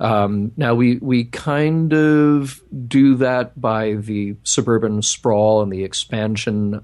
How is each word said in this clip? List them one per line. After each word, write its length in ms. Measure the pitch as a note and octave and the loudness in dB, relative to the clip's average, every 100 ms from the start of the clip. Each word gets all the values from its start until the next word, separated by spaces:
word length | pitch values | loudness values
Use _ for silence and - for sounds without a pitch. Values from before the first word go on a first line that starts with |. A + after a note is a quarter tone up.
Um, 520 | A2 G#2+ G2+ G2+ G#2 A2+ | -2 0 0 -2 -4 -4
now, 180 | B2+ | 0
we, 220 | A#2+ B2 B2 | 2 2 2
we 280 | C#3 B2 | 0 -2
kind 680 | A#2 - D#3 C#3+ D3+ E3 D#3+ | -2 -8 -4 0 0 0 2
of 720 | D#3 D3+ D3+ D3 D3 C#3 - - C3+ A#2+ | 2 4 4 4 2 -2 -10 -16 -14 -2
do 280 | C3+ C#3 B2+ | 4 4 4
that 440 | C3 B2+ B2 - | 2 0 -2 -4
by 340 | A#2+ A2 A2 | -2 0 -2
the 420 | G#2+ G#2+ G#2 G2+ G2+ | -4 -4 -6 -6 -8
suburban 600 | - - G#2+ A2+ A2 G#2+ | -4 -2 2 2 0 -2
sprawl 600 | G#2 - B2 G#2 G#2+ A2 | -4 -2 0 2 4 2
and 80 | G2+ | 0
the 140 | F#2+ | -4
expansion 960 | F#2+ - - A2 A2 G#2+ A2+ G#2 G#2 G#2 | -6 -8 -6 -4 -4 -4 -4 -2 -2 -4